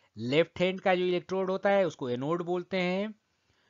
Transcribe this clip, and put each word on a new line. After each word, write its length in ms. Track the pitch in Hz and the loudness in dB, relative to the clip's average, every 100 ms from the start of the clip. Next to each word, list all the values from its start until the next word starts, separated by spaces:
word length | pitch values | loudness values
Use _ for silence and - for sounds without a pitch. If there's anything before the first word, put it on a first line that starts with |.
| _ - | _ -10
लेफ्ट 440 | 117 143 165 - | 0 2 2 2
हैंड 200 | 180 185 | 0 0
का 140 | 190 | 0
जो 120 | 185 180 | 2 2
इलेक्ट्रोड 440 | 180 - 190 185 | 0 -2 -4 -2
होता 200 | 190 202 | 0 2
है 160 | 202 180 | 4 2
उसको 240 | - 131 | -2 -4
एनोड 320 | 120 139 170 | -4 -2 -2
बोलते 320 | 170 180 175 190 | -2 -4 -4 -2
हैं, 380 | 180 185 208 214 _ _ _ _ _ | -2 -2 -4 -8 _ _ _ _ _